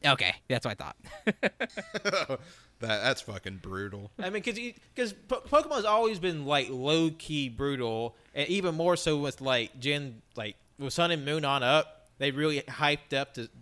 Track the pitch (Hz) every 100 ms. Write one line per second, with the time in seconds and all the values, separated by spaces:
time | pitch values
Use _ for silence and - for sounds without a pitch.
0 | 147 131 90 - - 123 120 104 - -
1 | - - - - 226 - - - - 208
2 | 202 190 - 131 - - - - 110 107
3 | 117 131 - 98 95 95 95 95 101 101
4 | 101 - 190 208 240 220 240 - - -
5 | 233 196 - 247 - 294 320 277 208 214
6 | 226 202 180 160 139 143 127 127 135 160
7 | 165 160 - 151 131 113 139 135 120 113
8 | 117 - _ - 147 196 185 160 170 175
9 | 165 147 143 - 135 127 113 135 131 143
10 | 143 113 - - 107 - _ - 139 165
11 | 170 165 139 156 147 139 123 151 151 -
12 | _ - 139 135 156 143 - 127 147 147
13 | - 135 139 - 113 -